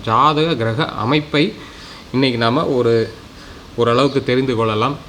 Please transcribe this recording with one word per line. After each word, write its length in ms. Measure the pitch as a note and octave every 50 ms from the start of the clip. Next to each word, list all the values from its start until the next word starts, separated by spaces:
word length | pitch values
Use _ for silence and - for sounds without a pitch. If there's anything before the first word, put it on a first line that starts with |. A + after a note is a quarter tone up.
| - A#2
ஜாதக 460 | A2 A#2+ C3+ D3+ D#3 D3 D#3 E3 D#3+ A2+
கிரக 260 | A2+ A2+ A2+ B2 D#3+ - - - G#2+
அமைப்பை 400 | A#2+ D3 D#3 D3+ - - C#3+ D#3 G#3+ - - - - - - - - - - - - -
இன்னைக்கு 280 | B2+ C#3 C3 A#2+ A2+ A#2
நாம 180 | A#2 B2 D3+ F3 - C#3+ B2
ஒரு, 160 | A#2+ A#2 A#2 A2+ A2+ - - - - - - - - - - - - - - - A#2
ஓரளவுக்கு 400 | A#2 A#2 B2 C#3 C#3 C3 C3+ A#2+ -
தெரிந்து 260 | B2 B2+ C3 C3 B2 A2
கொள்ளலாம். 360 | A2+ A2 G#2+ G#2+ A#2 C3+ C#3+ - -